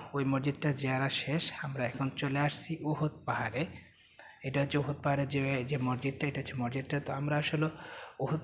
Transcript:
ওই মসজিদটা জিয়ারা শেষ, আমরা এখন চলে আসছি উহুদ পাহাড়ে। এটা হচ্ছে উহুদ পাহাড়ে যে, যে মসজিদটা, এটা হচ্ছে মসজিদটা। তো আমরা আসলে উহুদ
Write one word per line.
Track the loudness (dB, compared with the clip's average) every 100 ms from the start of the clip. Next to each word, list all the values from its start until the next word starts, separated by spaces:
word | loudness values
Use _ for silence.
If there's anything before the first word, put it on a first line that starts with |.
| -4
ওই | 0 2
মসজিদটা | 2 2 2 0
জিয়ারা | 2 2 2 2
শেষ, | 0 0 0 0 -4
আমরা | -6 -2 -2
এখন | 0 -2
চলে | 0 0 2
আসছি | 2 0 -4 -4
উহুদ | -2 0 0 -2 -4
পাহাড়ে। | -2 -2 -2 -4 -6 -16 -20 -20 -20 -20 -10
এটা | -2 0
হচ্ছে | 2 2
উহুদ | 0 0
পাহাড়ে | 2 2 2
যে, | 2 2 2
যে | 0 0
মসজিদটা, | 2 0 0 0 0
এটা | 0
হচ্ছে | -4
মসজিদটা। | -2 -2 -2 -2 -2
তো | -2
আমরা | -2 0 2
আসলে | 2 2 2 0 -10 -12 -12 -4
উহুদ | 0 0